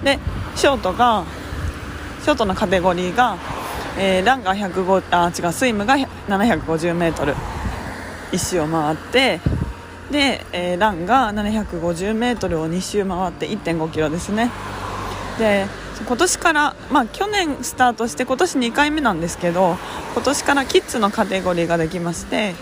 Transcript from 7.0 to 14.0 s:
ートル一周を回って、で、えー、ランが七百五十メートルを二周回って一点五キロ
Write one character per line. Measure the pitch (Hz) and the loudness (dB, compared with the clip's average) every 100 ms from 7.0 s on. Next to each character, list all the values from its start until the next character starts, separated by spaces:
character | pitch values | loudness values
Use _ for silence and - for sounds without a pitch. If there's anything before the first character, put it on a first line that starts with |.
| 180 | 0
ー | |
ト | 151 | 2
ル | 143 131 - - - - - - - - - | 0 -2 -4 -6 -6 -6 -10 -10 -12 -12 -6
一 | 185 | -4
周 | - 180 | 0 0
を | 151 | 0
回 | 160 151 156 | 0 0 -2
っ | |
て、 | - 240 262 175 - - - - - - - | 0 2 2 2 0 0 -4 -8 -14 -16 -4
で、 | 294 277 202 - | 0 2 0 -6
え | 175 180 | -4 -2
ー、 | 175 | 2
ラ | 214 | 2
ン | 175 180 | 0 2
が | 254 226 | 2 4
七 | 208 208 | 0 -2
百 | 220 196 175 | -2 -4 -4
五 | 170 | -2
十 | 165 196 220 | -2 -2 0
メ | 247 | 0
ー | 240 | 0
ト | 185 | -2
ル | 165 | -2
を | 160 | 0
二 | 175 | -2
周 | 185 208 196 | -2 -2 0
回 | 175 185 | 0 -2
っ | |
て | 156 - | -2 -4
一 | 202 | -4
点 | - 165 | -2 -2
五 | 156 | -2
キ | |
ロ | 156 | 0